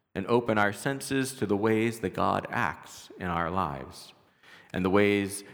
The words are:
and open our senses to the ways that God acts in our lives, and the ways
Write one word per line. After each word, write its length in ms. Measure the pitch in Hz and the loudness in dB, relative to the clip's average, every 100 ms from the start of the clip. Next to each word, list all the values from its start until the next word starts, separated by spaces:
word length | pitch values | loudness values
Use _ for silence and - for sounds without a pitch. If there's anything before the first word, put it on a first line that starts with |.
| _ | _
and 120 | - 104 | -6 2
open 320 | 120 117 107 | 2 4 4
our 160 | 101 | 4
senses 600 | 101 139 135 - 135 127 - | 2 -4 -4 -2 -2 -2 -2
to 100 | 101 | 0
the 100 | 101 | 2
ways 440 | 110 110 117 110 | 4 2 2 -2
that 120 | 92 | -4
God 340 | 90 98 98 - | 0 0 0 -2
acts 600 | 120 85 - - - - - | -2 -2 -4 -14 -20 -18 -8
in 100 | 92 | -4
our 220 | 85 82 | -2 0
lives, 600 | 92 80 67 71 - - - _ _ - - - | -2 -2 -6 -12 -16 -20 -20 _ _ -20 -20 -8
and 100 | 92 | -2
the 60 | 92 | 2
ways 520 | 101 101 101 98 - - | 4 4 2 0 -6 -14